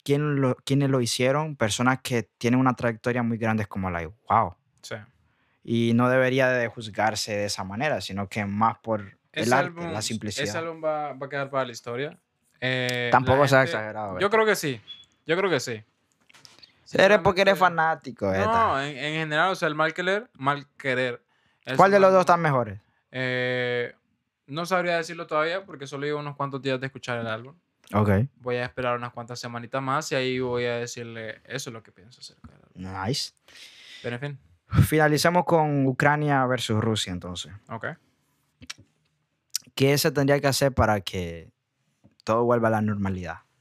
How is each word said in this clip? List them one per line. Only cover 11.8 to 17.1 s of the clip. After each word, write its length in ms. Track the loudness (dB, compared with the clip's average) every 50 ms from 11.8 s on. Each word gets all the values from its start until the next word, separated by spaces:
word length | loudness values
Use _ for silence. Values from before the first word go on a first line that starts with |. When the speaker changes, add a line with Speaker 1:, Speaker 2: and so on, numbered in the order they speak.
| -10 -8 -6 -6 -6 -6 -8 _ _ _ _ _ _ _ _ -6
Speaker 2:
Eh, 480 | -4 -2 -2 0 -2 -2 -2 -2 0 4
Speaker 1:
Tampoco 320 | 4 4 4 4 4 4
Speaker 2:
la 60 | 6 6
Speaker 1:
sea 100 | 6 6
Speaker 2:
gente 120 | 6 4
Speaker 1:
exagerado, 360 | 0 -4 -4 -6 -6 -8 -6 -6
Speaker 2:
Yo 40 | -4
Speaker 1:
¿verdad? 160 | -2 0 2
Speaker 2:
creo 160 | 2 4 4
que 80 | 4 2
sí. 240 | 0 -2 -6 -6 -8 -12 -20 -20 -20 -20 _ _ _ _
Yo 100 | -2 -2
creo 140 | 0 0 0
que 80 | 0 0
sí. 220 | -2 -4 -8 -10 -12 _ _ _ _ _ _ _ _ _ -20 -20 -20 -20 _ _ -20 -20 _ _ _ -2
Speaker 1:
Eres 260 | 4 6 6 6